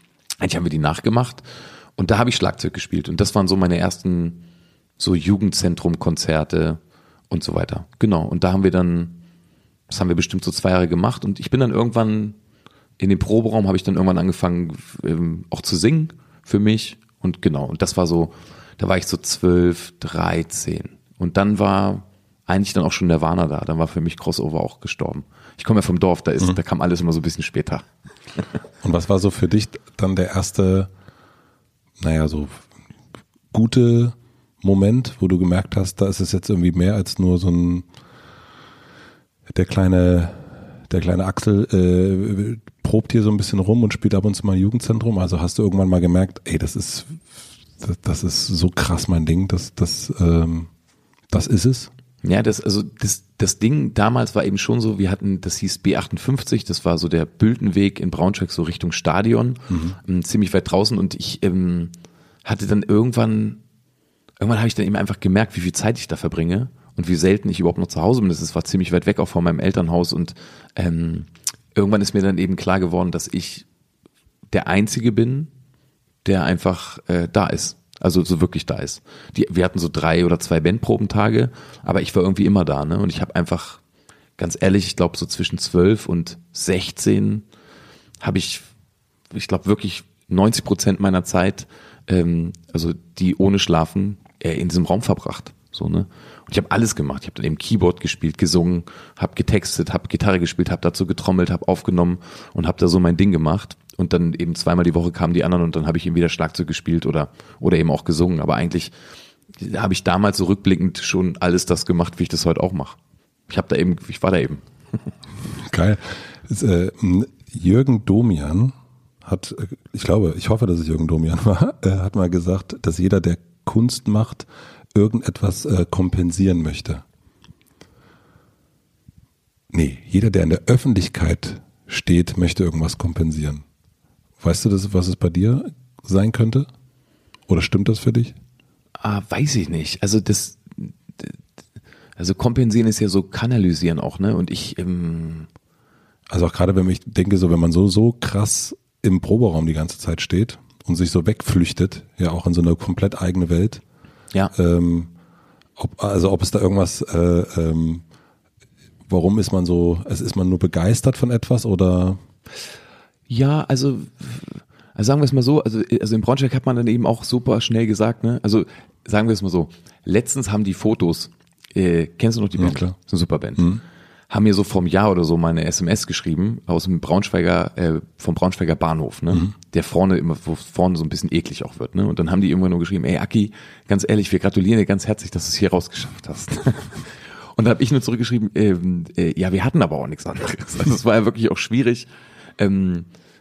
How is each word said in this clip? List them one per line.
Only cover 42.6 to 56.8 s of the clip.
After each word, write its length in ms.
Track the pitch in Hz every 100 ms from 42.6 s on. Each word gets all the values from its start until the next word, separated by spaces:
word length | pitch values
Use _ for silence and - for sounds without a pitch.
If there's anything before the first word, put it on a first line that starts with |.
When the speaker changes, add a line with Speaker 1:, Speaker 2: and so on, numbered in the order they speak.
| - -
Speaker 2:
probt 300 | - 110 -
hier 100 | 113
so 80 | 107
ein 60 | 104
bisschen 220 | 98 101
rum 240 | 95 120
und 100 | 107
spielt 220 | - 101
ab 100 | 98
und 100 | 104
zu 120 | 98 101
mal 80 |
im 80 | 92
Jugendzentrum. 560 | 98 117 - 113 117 98
Also 220 | 87 85
hast 180 | 87 -
du 40 |
irgendwann 260 | 101 95 92
mal 120 | 90
gemerkt, 420 | 87 90 95 -
ey, 140 | - 82
das 180 | 73 -
ist, 300 | - - - 160 _ - - - _ -
das, 200 | - 87
das 220 | - 73
ist 220 | 90 - -
so 220 | 82 87
krass 400 | - 67 85 -
mein 180 | 85 78
Ding, 220 | 87 95
das, 260 | 92 -
das, 380 | - 90 - - -
ähm, 480 | 85 82 82 82 82 _ _ _ _ _ -
das 160 | - -
ist 180 | -
es? 260 | 127 127 - - - _
Speaker 1:
Ja, 200 | 90 107
das, 180 | 110 104
also 220 | - 101
das, 420 | - - 101 - _ -
das 200 | 101 -
Ding 340 | 113 151 -
damals 400 | - 107 123 -
war 100 | 107
eben 140 | - 98
schon 220 | - 120
so, 180 | 110 98
wir 120 | 95
hatten, 300 | 98 98 92
das 180 | 92 -
hieß 200 | 95 -
B 180 | 98 -
achtundfünfzig, 680 | - - - 135 - 113
das 200 | - 85